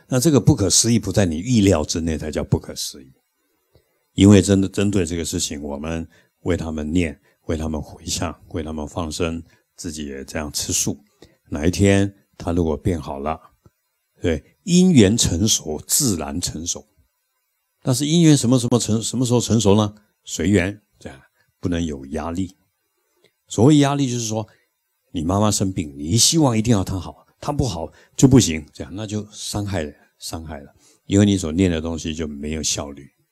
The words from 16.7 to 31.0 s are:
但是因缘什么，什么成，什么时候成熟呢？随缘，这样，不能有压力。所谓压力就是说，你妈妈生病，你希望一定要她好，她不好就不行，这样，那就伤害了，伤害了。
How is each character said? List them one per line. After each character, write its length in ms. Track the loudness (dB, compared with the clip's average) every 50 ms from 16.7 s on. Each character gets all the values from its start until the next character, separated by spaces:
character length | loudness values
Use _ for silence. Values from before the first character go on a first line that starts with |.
| -10 -10 -14 _ _ _ _ _ _ _ _ _ _ _ _ _ _ _ _ _ _ _ -4
但 100 | -2 -2
是 140 | -2 0 2
因 160 | 4 4 6
缘 120 | 6 6
什 140 | 6 4 4
么， 80 | 2 2
什 100 | 2 2
么 80 | 0 0
成， 200 | 2 0 -2 -2
什 160 | -2 -4 -4
么 80 | -2 0
时 80 | 2
候 80 | 2 0
成 220 | 2 2 2 4
熟 140 | 4 6 4
呢？ 180 | 4 4 0 -2 -10 _ _ _ _ _
随 260 | -10 -6 -4 0 2
缘， 320 | 2 2 2 0 -4 -10 _ _ _ _
这 100 | -20 -20
样， 140 | -20 -20 -20 _ _ _ _ _ _ _
不 100 | -6 -4
能 160 | -4 -2 -4
有 180 | -6 -6 -10 -10 -10
压 240 | -8 -8 -8 -6
力。 260 | -6 -6 -6 -8 -10 _ _ _ _ _ _ _ _ _ _ _ _ _ _ _ _ _ _ _
所 160 | 0 4 6
谓 140 | 6 6 6
压 160 | 4 2 0
力 160 | -2 -2 -2
就 80 | -4 -4
是 80 | -6
说， 220 | -4 -6 -6 -6 -8 _ _ _ _ _ _ _ _ _ _ _ _
你 120 | -8 -6 -4
妈 160 | -2 0 2
妈 120 | 2 2
生 200 | 0 0 -2 -2
病， 220 | -4 -6 -8 -8 -10
你 220 | -10 -4 -2 0 2
希 220 | 2 2 4 4
望 180 | 2 2 2 0
一 40 | 2
定 120 | 2 2
要 80 | 2 0
她 160 | -2 -6 -8
好， 280 | -8 -10 -16 -18 _ _ _ _
她 120 | -8 -4
不 160 | -2 -2 -2 -2
好 200 | -4 -6 -10 -12 -14 _ _ _ _
就 120 | 4 6 8
不 120 | 8 6
行， 280 | 6 4 0 -4 -8 -12 -14
这 100 | -16 -14
样， 80 | -12 -12
那 100 | -10 -10
就 220 | -8 -6 -8 -8 -10
伤 320 | -14 -14 -12 -8 -6 -6 -6
害 200 | -4 -4 -4 -6
了， 100 | -6 -10 _ _ _ _ _
伤 260 | -14 -12 -12 -12 -12
害 160 | -12 -14 -16
了。 140 | -16 -20 _ _ _ _ _ _